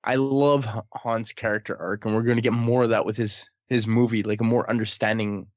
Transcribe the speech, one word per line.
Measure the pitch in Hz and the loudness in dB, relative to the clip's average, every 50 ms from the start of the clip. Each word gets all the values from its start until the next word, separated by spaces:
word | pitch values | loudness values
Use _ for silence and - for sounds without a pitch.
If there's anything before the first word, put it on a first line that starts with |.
I | - - 127 | -2 -2 0
love | 135 135 139 135 139 143 143 143 143 127 | 0 0 0 2 2 4 4 4 2 0
H-, | 110 101 110 - _ - - | -4 -6 -8 -10 _ -16 -8
Han's | - 120 113 113 110 - | -4 -4 -4 -4 -4 -8
character | - - - 110 104 107 107 - - - | -12 -6 -2 -2 -2 -2 -4 -6 -8 -6
arc, | 82 92 101 104 - | -4 -6 -6 -4 -2
and | 110 107 | -2 0
we're | 110 | 2
gonna | 117 120 120 117 | 2 2 2 2
get | 117 120 110 | 2 2 0
more | 120 117 117 120 127 123 | 2 2 2 4 4 4
of | 113 | 2
that | 113 104 - | 2 0 0
with | 104 107 120 | -2 -2 -2
his, | 113 107 - - - _ _ _ _ | -4 -4 -4 -8 -14 _ _ _ _
his | _ 131 120 107 | _ 0 0 2
movie, | 110 113 120 123 113 113 107 | 2 4 4 4 4 2 0
like, | 98 104 107 104 | 0 0 0 0
a | 113 | 2
more | 113 120 120 - - | 2 2 2 0 0
understanding | 117 117 110 - - - 110 107 110 113 107 104 101 98 95 101 _ | -2 -2 -2 -4 -4 -2 0 0 0 0 -2 -4 -4 -6 -10 -14 _